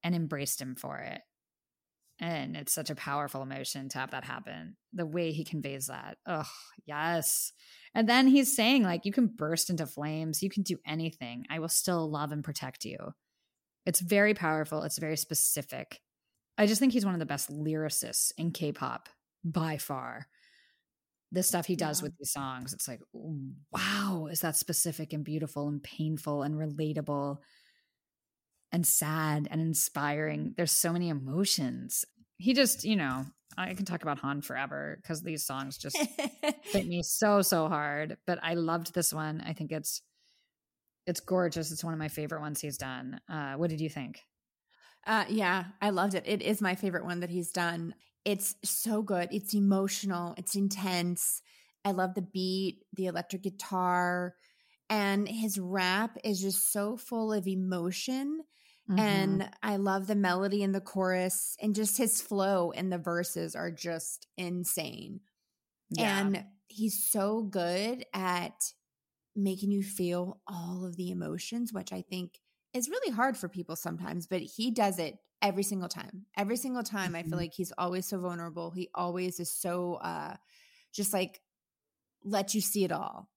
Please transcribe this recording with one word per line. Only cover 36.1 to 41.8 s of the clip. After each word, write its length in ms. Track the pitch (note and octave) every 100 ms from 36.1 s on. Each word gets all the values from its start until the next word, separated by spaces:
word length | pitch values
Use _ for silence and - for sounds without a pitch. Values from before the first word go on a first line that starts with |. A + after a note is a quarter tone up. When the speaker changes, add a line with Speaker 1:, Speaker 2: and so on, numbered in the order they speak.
| - - - D4+ -
Speaker 1:
hit 240 | - G3+ F3
me 160 | F3
so, 400 | E3+ - G#3+ G3+
so 260 | F#3 E3+ D#3
hard. 480 | D#3 D3 D3 D#3 - -
But 120 | F3
I 120 | E3
loved 400 | E3+ E3 E3+ E3+
this 180 | - E3+
one. 280 | D#3 D#3 D#3
I 120 | -
think 180 | D#3+ D3+
it's, 300 | D#3 D3+ - _ _ _ _ _ _ _ _ _ _ -
it's 140 | E3+
gorgeous. 520 | - F#3 F3 E3 D#3
It's 100 | D#3